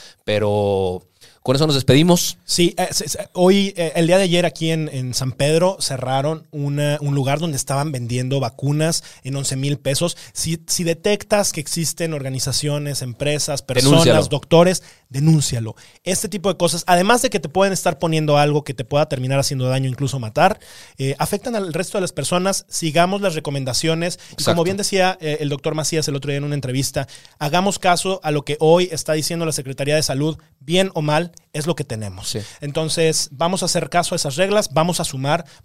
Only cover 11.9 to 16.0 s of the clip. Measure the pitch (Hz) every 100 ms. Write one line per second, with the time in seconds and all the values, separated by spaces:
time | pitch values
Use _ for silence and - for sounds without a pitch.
11.9 | - 165 151 131 131 139 123 147 147 147
12.9 | 135 127 117 143 147 - 139 - 123 131
13.9 | 160 165 - 135 143 - 165 175 180 -
14.9 | - _ 127 151 160 131 123 110 - -
15.9 | _